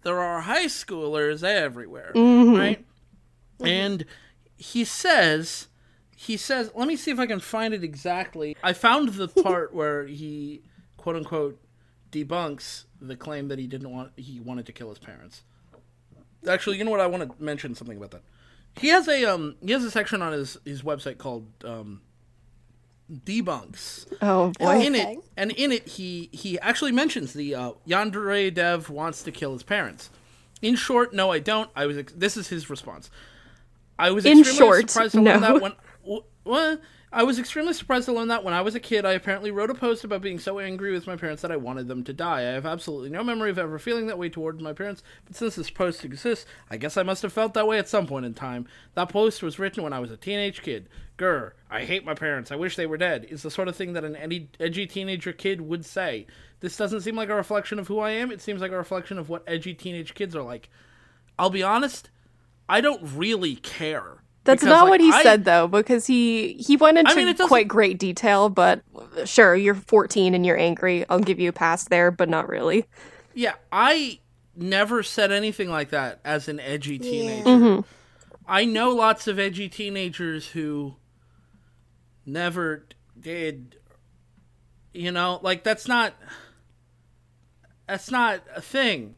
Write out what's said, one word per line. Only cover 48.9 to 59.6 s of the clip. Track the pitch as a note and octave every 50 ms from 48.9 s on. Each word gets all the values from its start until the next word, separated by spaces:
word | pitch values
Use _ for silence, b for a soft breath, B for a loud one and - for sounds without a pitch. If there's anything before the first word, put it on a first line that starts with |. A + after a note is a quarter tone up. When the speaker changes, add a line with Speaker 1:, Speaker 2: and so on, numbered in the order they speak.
| b
Speaker 1:
That | - F3+ F3
post | - G3+ G#3+ A3+ G#3+ - -
was | E3 C3+ -
written | F#3+ G3 F#3+ - E3+
when | D3+ C#3
I | B2+
was | B2 A#2
a | A2+
teenage | A2 - F#3+ G3+ G#3 G3+ G3 F#3 - -
kid. | - B2+ G#2 F#2 - b b b b b
Grr, | - F3+ F#3 E3+ C#3 A2+ F#2 _ _ _ _
I | - A2 B2
hate | - F3 F#3+ -
my | D3 D3+
parents. | - D#3 D#3 C#3+ C3 A#2 - C#3+
I |
wish | D3 F3 F#3 -
they | - E3+
were | D#3+ D#3 D#3
dead," | F3+ F3 D#3 B2 G#2+ -
is | D#3 D3 -
the | D#3
sort | - - F#3+ F#3
of | F3
thing | - G3 F3 F3
that | E3+ D#3
an | D#3 D3+
edgy, | D3+ D3+ D#3+ E3+ F3+ D#3 C#3 _ _
edgy | E3 E3+ E3 F#3+ G3+
teenager | - - G3 F#3+ F#3+ F#3+ F3+ - F#3 E3
kid | - - G3 G3 F3 E3
would | D3+ E3 E3+ D#3+
say. | - - F#3+ F#3 E3 B2 A2 G2+ b b b b b b b
"This | - F3 -
doesn't | - G#3+ G3+ G#3 A3 F3
seem | G#3+ A3+
like | A3+ A3 G3+
a | G#3+
reflection | G#3 G3+ - G#3 G#3 G3+ - G#3+ G#3
of | F#3+ E3+
who | G3+ G#3+
I | G#3+ G#3+
am. | G#3+ A3 A#3+ B3+
It | A3+ F#3 -
seems | - G#3 F#3+
like | F#3+ F#3 F#3
a |
reflection | F#3 E3+ - F#3+ F#3 F3+ - G3
of | F#3 D#3+ D3
what | E3+ E3+ -
edgy | - E3+ E3